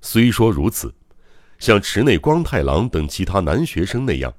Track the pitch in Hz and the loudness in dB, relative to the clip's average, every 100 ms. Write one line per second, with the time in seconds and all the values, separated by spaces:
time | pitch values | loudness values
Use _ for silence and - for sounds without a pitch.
0 | - 113 120 104 113 85 95 - - - | 0 2 4 4 2 2 -2 -4 -10 -14
1 | _ - _ - _ - - 104 - - | _ -20 _ -20 _ -8 2 2 2 0
2 | 139 92 147 160 170 113 69 73 - 82 | 2 2 2 0 0 -2 0 0 0 -2
3 | 76 - 90 95 82 95 165 - 92 117 | -4 -4 -2 -2 0 -2 -2 -4 -4 -4
4 | 80 67 65 | -4 -4 -6